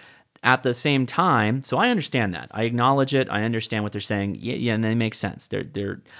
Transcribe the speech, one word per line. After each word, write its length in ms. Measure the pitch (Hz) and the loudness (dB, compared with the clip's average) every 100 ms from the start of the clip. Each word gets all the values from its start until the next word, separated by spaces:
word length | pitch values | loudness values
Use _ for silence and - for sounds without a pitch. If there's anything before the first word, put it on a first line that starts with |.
| - - _ _ | -20 -20 _ _
At 220 | - 131 | 2 2
the 100 | 131 | 2
same 320 | 120 151 139 127 | 0 2 2 0
time, 580 | - 185 131 107 127 | 0 2 4 2 0
so 120 | - 131 | -2 0
I 120 | 233 | 2
understand 440 | 233 143 131 104 | 0 0 0 0
that. 140 | 85 62 | -2 -8
I 120 | 107 | -4
acknowledge 500 | 113 120 123 139 135 | -2 2 4 4 4
it. 140 | 139 131 | 2 0
I 140 | 104 | 0
understand 400 | 110 113 110 113 | -2 -2 -2 -2
what 80 | 104 | -4
they're 80 | 104 | -4
saying. 380 | - 104 101 - | -2 -2 -2 -4
Yeah, 160 | 113 127 | -6 -2
yeah, 180 | 120 | 0
and 80 | 110 | 2
they 140 | 110 117 | 2 2
make 180 | 113 | 0
sense. 340 | 107 101 - - | -2 -6 -8 -8
They're, 180 | 104 - | -8 -6
they're, 360 | 98 101 92 - - | -6 -6 -8 -14 -8